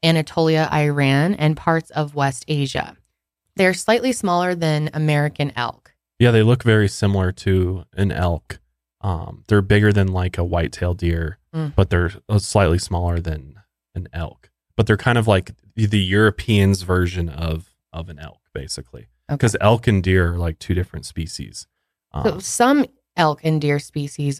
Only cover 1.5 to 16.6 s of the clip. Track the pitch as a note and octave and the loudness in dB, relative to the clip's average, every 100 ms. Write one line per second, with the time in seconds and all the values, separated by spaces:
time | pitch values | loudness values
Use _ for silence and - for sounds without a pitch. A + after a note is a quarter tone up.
1.5 | D3+ - E3 - D3+ D3 D3 C#3 C3 - | 0 0 -2 -2 -6 -4 -2 -4 -4 -4
2.5 | D3 C3+ - - - _ _ _ _ _ | -4 -2 -4 -8 -14 _ _ _ _ _
3.5 | - F#3 F#3 - A#3 B3+ A#3 G3 F3 F3+ | 0 0 2 0 0 0 -2 0 0 0
4.5 | F3 D#3+ D3+ D3+ D3+ D3+ D3 D3 - C#3+ | -2 0 0 -2 -2 0 2 0 -2 -6
5.5 | - A#2+ - _ _ _ - A#2+ A2+ A2 | -4 -8 -8 _ _ _ 2 4 6 4
6.5 | B2+ A#2+ A2 G2+ - G2+ G2 F#2 - G2 | 2 4 4 2 0 0 2 0 -2 0
7.5 | F#2+ F2+ F#2 - F2 G2 - F2 D#2+ - | 0 0 -4 -8 -4 -2 0 -2 -2 -8
8.5 | - _ _ _ _ G2 E2 - - - | -18 _ _ _ _ -6 -6 -8 -12 0
9.5 | G#2 F#2+ G#2 G#2 G2+ F#2+ F#2 F#2 - F2 | 2 4 4 4 4 2 0 -2 -2 -2
10.5 | F2 E2+ - F2 F2+ E2+ E2+ D#2+ - _ | -2 -2 -4 -4 -2 -2 -2 -4 -10 _
11.5 | D#3+ D3+ G2+ F#2 F2+ F2 - - G#2 - | -8 -2 0 2 2 0 -4 -2 -2 0
12.5 | G#2+ F2 F2 - F2 F2 E2+ E2 D2+ C#2 | 2 2 2 -2 -4 -2 -4 -4 -8 -12
13.5 | - _ _ _ F#2+ F2 E2+ D#2 - _ | -20 _ _ _ -14 -12 -10 -10 -12 _
14.5 | _ _ - G#2 G#2 B2+ A#2+ A2 F#2+ - | _ _ -2 0 2 2 2 4 2 0
15.5 | - _ - G#2+ G#2 F#2 G2+ A2 - - | -12 _ -4 0 0 2 4 4 2 0
16.5 | G#2 | 4